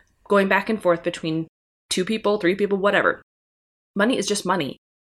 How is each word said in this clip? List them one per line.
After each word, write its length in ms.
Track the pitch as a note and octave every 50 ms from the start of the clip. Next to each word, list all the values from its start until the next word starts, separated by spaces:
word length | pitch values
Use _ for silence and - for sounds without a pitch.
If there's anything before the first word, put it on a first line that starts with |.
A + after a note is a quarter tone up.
| _ _ _ _ _ -
going 200 | G3+ G3+ G3 G3
back 220 | F#3+ G3 G3 -
and 100 | A3 -
forth 220 | - F3 E3+ E3+
between 460 | - F3 F3 - - D#3+ D#3+ E3 D#3+ - _ _ _ _ _ _ _ -
two 140 | - F#3+ F3+
people, 340 | A3 A3 A3 - G#3 G#3 G#3
three 160 | E3+ E3+ G3
people, 240 | G3 G3+ F#3+ G3+ F#3+
whatever. 440 | F#3+ G3+ G3 E3 G#2+ E2 - - - _ _ _ _ _ _ _ _ _ _ _ _ _ -
Money 220 | G3 G#3 B3 C4
is 100 | - G3+
just 200 | - G3+ - -
money. 320 | F3+ F#3+ F3+ C#3 - - - _ _ _ _ _ _ _